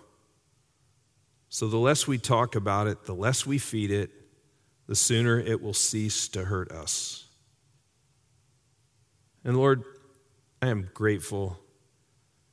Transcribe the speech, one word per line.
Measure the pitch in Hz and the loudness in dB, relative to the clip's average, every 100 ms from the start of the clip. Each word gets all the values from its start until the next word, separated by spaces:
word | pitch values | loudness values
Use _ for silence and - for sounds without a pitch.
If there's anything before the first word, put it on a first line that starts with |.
| - _ _ _ _ _ _ _ _ _ _ _ _ _ _ | -18 _ _ _ _ _ _ _ _ _ _ _ _ _ _
So | - 110 | -6 -2
the | 113 | 2
less | 127 147 - | 4 4 2
we | 131 | -2
talk | - 117 120 110 | 2 2 2 0
about | 98 101 104 | 0 2 0
it, | - - | -2 -8
the | |
less | 92 107 131 135 | -2 0 0 0
we | 139 | -2
feed | - 113 101 | -2 -4 -2
it, | 101 95 - - _ _ _ _ _ - | -2 -2 -10 -20 _ _ _ _ _ -4
the | 104 | 0
sooner | - 117 120 117 | 2 2 4 2
it | 113 113 | 2 -2
will | 107 | -2
cease | 98 - 110 107 - - | -2 0 0 -2 -2 -4
to | 101 92 | -4 -2
hurt | 98 90 | -2 -4
us. | 82 73 - - - - _ _ _ _ _ _ _ _ _ _ _ _ _ _ _ _ _ _ _ _ _ | -8 -6 -6 -6 -10 -16 _ _ _ _ _ _ _ _ _ _ _ _ _ _ _ _ _ _ _ _ _
And | 120 127 | -2 4
Lord, | 139 131 107 - - - _ _ _ _ | 4 4 0 -18 -20 -20 _ _ _ _
I | 127 | 0
am | 107 92 | 0 -4
grateful | - 107 101 - 101 95 90 - _ _ _ _ _ _ _ _ | 0 2 2 -2 -4 -4 -6 -16 _ _ _ _ _ _ _ _